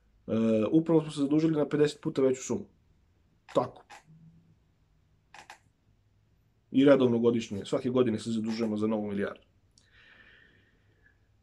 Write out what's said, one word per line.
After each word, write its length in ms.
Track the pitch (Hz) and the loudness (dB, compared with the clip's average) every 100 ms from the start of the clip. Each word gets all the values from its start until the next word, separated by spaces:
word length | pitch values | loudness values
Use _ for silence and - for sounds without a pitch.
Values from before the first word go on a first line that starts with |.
| _ _ - | _ _ -6
E, 380 | 110 113 110 107 | -2 2 2 2
upravo 300 | 160 165 165 | 2 2 2
smo 100 | 151 | 0
se 100 | 147 | -4
zadužili 360 | 139 151 160 151 | 0 0 0 0
na 120 | 143 | -2
pedeset 320 | 147 151 - | 0 0 -2
puta 200 | 160 151 | -6 0
veću 220 | 131 127 | 0 0
sumu. 220 | - 107 - _ _ _ _ _ _ _ - | -4 -8 -8 _ _ _ _ _ _ _ -6
Tako. 320 | - 123 - - - - - - - _ _ _ _ _ _ _ _ _ - - - _ _ _ _ _ _ _ _ _ _ _ | -4 -4 -8 -20 -20 -20 -20 -20 -20 _ _ _ _ _ _ _ _ _ -20 -20 -20 _ _ _ _ _ _ _ _ _ _ _
I 140 | 131 143 | 4 6
redovno 340 | 131 123 117 | 6 4 4
godišnje, 460 | 117 117 113 101 - | 2 0 -4 -10 -6
svake 240 | 143 127 | -4 0
godine 300 | 127 110 107 | 0 0 -2
se 120 | 117 | -4
zadužujemo 460 | 113 110 113 110 107 | -4 -4 -4 -4 -2
za 100 | 107 | -4
novu 200 | 110 104 | -4 -6
milijardu. 340 | 101 95 - _ _ _ _ _ _ - - - _ _ _ _ _ _ _ _ _ _ _ | -6 -8 -10 _ _ _ _ _ _ -20 -20 -20 _ _ _ _ _ _ _ _ _ _ _